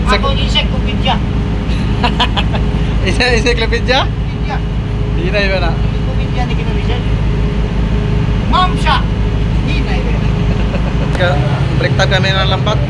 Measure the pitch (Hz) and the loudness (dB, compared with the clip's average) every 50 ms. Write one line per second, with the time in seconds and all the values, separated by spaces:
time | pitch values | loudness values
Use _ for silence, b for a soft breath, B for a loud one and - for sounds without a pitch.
0 | - - 208 202 - 277 - - - - - - - - - - - - - - | 2 2 0 2 2 0 0 0 0 0 0 0 0 0 -2 0 -2 -2 -2 0
1 | - 269 226 - - - - - - - - - - - - - - - - - | 0 0 0 0 -2 -2 -2 -2 -2 -2 -2 -2 -2 -2 -2 0 0 0 0 0
2 | 208 254 - - 240 - - 202 185 165 - - - - - - - - - - | 0 0 0 0 0 0 0 0 0 0 0 0 0 0 0 0 0 0 0 0
3 | - 190 165 - 247 247 240 - - 240 240 226 226 220 226 233 - 240 254 277 | 0 0 0 0 2 2 2 2 2 2 0 0 0 0 0 0 0 0 0 0
4 | - - - - - - - - - - - - - - - - - - - - | 0 -2 -2 -2 -4 -4 -4 -4 -4 -2 -2 -2 -2 -2 -4 -4 -4 -4 -2 -2
5 | - - - - 175 180 196 208 - 285 190 185 180 165 - - - - - - | -2 -2 -2 -2 0 0 0 0 0 0 0 0 0 0 0 0 0 0 0 0
6 | - - - - - - - - 349 - - - - - - - - - - - | -2 -2 0 0 -2 0 -2 -2 -2 0 -2 -2 -2 -2 -2 0 0 0 -2 0
7 | - - - - - - - - - - - - - - - - - - - - | 0 0 0 0 0 0 0 0 0 0 0 0 -2 0 0 0 0 0 0 0
8 | - - - - - - - - - - - 370 359 370 359 269 - - 269 - | 0 0 0 0 0 2 0 0 0 2 2 2 2 2 0 0 0 0 0 0
9 | - - - - - - - - - - - - - - - - - - 370 - | 0 0 0 0 0 0 0 0 0 0 0 0 0 0 0 0 0 0 -2 -2
10 | - - - - - - - - - - - - - - - - - - - - | 0 0 0 0 0 0 0 0 0 0 0 0 0 0 0 0 0 0 0 0
11 | - - - - 185 175 175 175 - - - - - - - - 170 180 - - | 0 0 0 2 2 2 2 2 2 0 0 0 0 0 0 0 0 2 2 2
12 | 190 190 190 185 185 190 190 190 190 190 190 180 185 202 214 - - - | 2 2 2 2 2 2 2 2 2 2 0 2 0 0 0 0 0 0